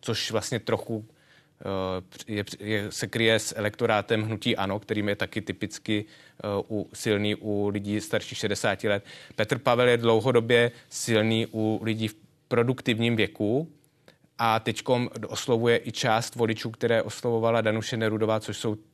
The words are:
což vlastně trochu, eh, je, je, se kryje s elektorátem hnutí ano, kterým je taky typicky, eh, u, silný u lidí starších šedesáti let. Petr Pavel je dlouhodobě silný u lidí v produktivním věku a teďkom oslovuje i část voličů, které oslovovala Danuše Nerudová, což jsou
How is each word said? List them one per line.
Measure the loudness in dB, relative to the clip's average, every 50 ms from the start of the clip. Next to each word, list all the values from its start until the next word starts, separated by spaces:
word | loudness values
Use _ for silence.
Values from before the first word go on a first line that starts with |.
což | -4 -4 -4 -2 -4 -2
vlastně | -2 -2 -2 -2 -6 -4
trochu, | -2 0 -2 -2 -2 -6 -8 -8 -8 -12 _ _ _ _ _ -20 _ _ _ _
eh, | -8 -6 -4 -4 -2 -4 -4 -6 -8 _ -18 -18 -10 -6 -4
je, | -6 -4 -6 -10 -12
je, | -6 -2 -2 -2 -2 -4
se | -6 -6 -8
kryje | -6 -2 2 4 4 4 2
s | 0 -4 -6 -4
elektorátem | -4 -4 -2 -2 0 2 2 2 2 0 0 0
hnutí | 0 -2 -4 -4 -2 -2 0
ano, | 0 -2 -2 -4 -6
kterým | -4 -4 -4 -2 0 -2
je | -2
taky | -2 -4 -6 -4 -8
typicky, | -6 -6 -8 -6 -6 -10 -10 -12 _ -2 -2 -2 -2
eh, | -6 -16 -20 -20 -20 _ _ -6 -4 -4 -4 -4 -4
u, | -6 -6 -6 -8
silný | -12 -6 -2 0 0 2 2 0 -2
u | -2 -4 -4 -2 0 0 0
lidí | -2 -2 -4 -2 -4 -4
starších | -2 -2 -4 -4 -4 -4 -8 -6
šedesáti | -4 -2 -2 0 0 -2 -2 0 0 0
let. | 0 0 -2 -8 -20 -20 -20 -20 -4
Petr | -4 0 0 0 0
Pavel | 2 2 4 6 6 4
je | 4
dlouhodobě | 4 6 4 4 6 4 4 4 4 4 6 6 6 6 4 0 -6 -20 _
silný | -10 -8 -2 2 4 4 4 4 2 2 0 -2
u | -2 -2 0 0 0 0
lidí | 0 -2 -2 -2 -2 -4
v | -6 -8 _ _ _ _ _ _
produktivním | 0 2 2 2 0 -2 0 -2 0 2 2 2 2
věku | 2 0 0 0 -2 -2 0 0 0 -2 -4 -12 _ _ _ _ _ _ -20 -20 _ _ _ _ 0
a | 2 2 2 2
teďkom | 2 -2 -4 -4 0 0 0 0 0 -4 -6 -10 -10 -8
oslovuje | -8 -8 0 0 2 2 4 4 4 2 0
i | -4
část | -6 -2 0 2 2 2 0 -4 -2
voličů, | -2 0 0 0 -2 -4 -8
které | -6 -2 0 2 2 2
oslovovala | 0 -2 -8 -4 -2 -2 0 2 2 2 2 2
Danuše | 2 2 0 0 -2 -4 -4
Nerudová, | 0 0 0 0 0 0 0 0 0
což | -2 -6 -8
jsou | -4 -4 -4 -4 -4 -8 _